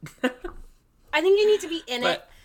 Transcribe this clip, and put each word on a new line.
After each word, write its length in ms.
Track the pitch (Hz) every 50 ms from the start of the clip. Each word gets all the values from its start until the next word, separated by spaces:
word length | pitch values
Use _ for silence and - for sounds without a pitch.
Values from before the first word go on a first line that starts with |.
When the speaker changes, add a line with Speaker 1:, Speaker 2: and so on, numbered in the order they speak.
| - - - _
Speaker 1:
<laughs> 20 | - 247 - - - 359 - - - - - _ _ _ _ _ _ -
Speaker 2:
I 100 | - 302
think 180 | 320 381 392 415
you 80 | 427 427
need 120 | 427 392
to 60 | 370 311
be 140 | 339 330 - -
in 140 | 247 240 247
it. 0 |
Speaker 1:
But 260 | 180 170 - - - - - -